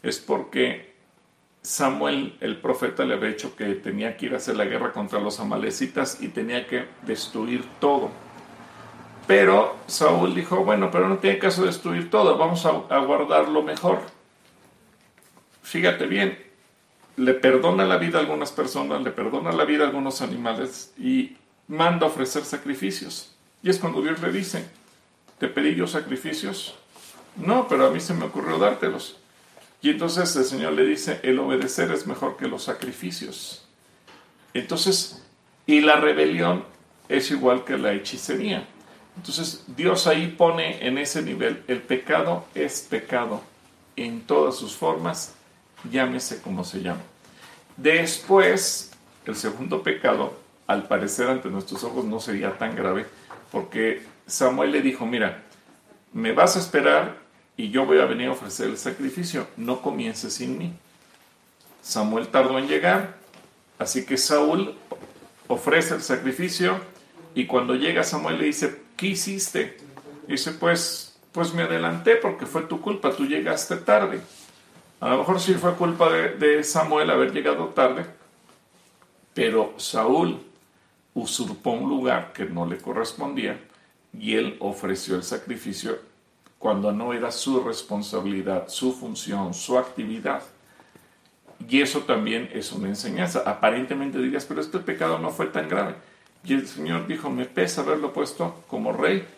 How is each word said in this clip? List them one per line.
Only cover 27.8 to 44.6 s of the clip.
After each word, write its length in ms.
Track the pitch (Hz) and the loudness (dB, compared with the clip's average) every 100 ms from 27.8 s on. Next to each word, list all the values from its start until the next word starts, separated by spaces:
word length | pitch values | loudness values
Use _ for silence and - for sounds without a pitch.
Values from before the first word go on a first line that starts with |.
| 135 | 6
a 60 | |
mí 80 | 127 | 4
se 160 | - 170 | -2 -2
me 100 | - | -2
ocurrió 320 | 143 - 80 | -4 -2 4
dártelos". 600 | 101 - - - - - _ _ _ - - _ | 2 4 -2 -2 -8 -16 _ _ _ -20 -20 _
Y 100 | 147 | 2
entonces 440 | - 170 165 175 143 | 2 0 0 0 2
el 80 | |
Señor 300 | 131 131 156 | 0 0 -2
le 120 | 151 156 | 4 4
dice, 340 | 151 - - | 4 -2 -2
"El 160 | 127 127 | 2 2
obedecer 520 | 135 131 - - - | 2 0 0 0 0
es 160 | - - | 0 -4
mejor 280 | - - - | -4 -4 -4
que 120 | 135 | -6
los 160 | - | -6
sacrificios". 1040 | - - 127 - 92 90 76 - - - - _ _ _ - - _ _ _ | -6 -6 -8 -8 -8 -8 -10 -12 -14 -16 -20 _ _ _ -20 -20 _ _ _
Entonces, 720 | 123 113 170 190 190 - - - _ _ _ - | -10 -6 0 2 2 0 -10 -20 _ _ _ 4
y 140 | 151 | 6
la 160 | 151 151 | 8 6
rebelión 680 | 151 - 76 85 85 90 - - _ _ - | 6 4 2 4 2 0 -4 -20 _ _ -2
es 220 | 143 131 | 0 0
igual 320 | 139 127 127 | 2 4 4
que 140 | - 131 | 0 -2
la 160 | 107 | 0
hechicería. 760 | 101 - 127 - 131 214 185 - - - - - - | -2 -4 -10 -4 -2 -2 -4 -8 -20 -20 -20 -20 -16
Entonces, 480 | - 160 165 - - | -8 -6 -4 -8 -14
Dios 400 | 127 175 - 170 | 0 2 4 4
ahí 200 | 151 170 - | 4 2 6
pone 480 | 170 165 160 - 127 | 6 6 -2 -2 -2
en 120 | 131 | -2
ese 240 | 143 160 | -2 -4
nivel, 420 | - - 117 - - | -4 -2 -2 -2 -4
el 140 | 123 | -6
pecado 640 | - 131 - 156 165 175 - - | 0 -2 2 2 2 -2 -4 -4
es 260 | 147 - - | -4 -4 -6
pecado 520 | 113 - 123 117 104 - _ _ _ _ - | -6 -2 -2 -2 -6 -10 _ _ _ _ -8
en 260 | 120 117 | -8 -8
todas 340 | - 147 151 | 0 4 4
sus 200 | - | 0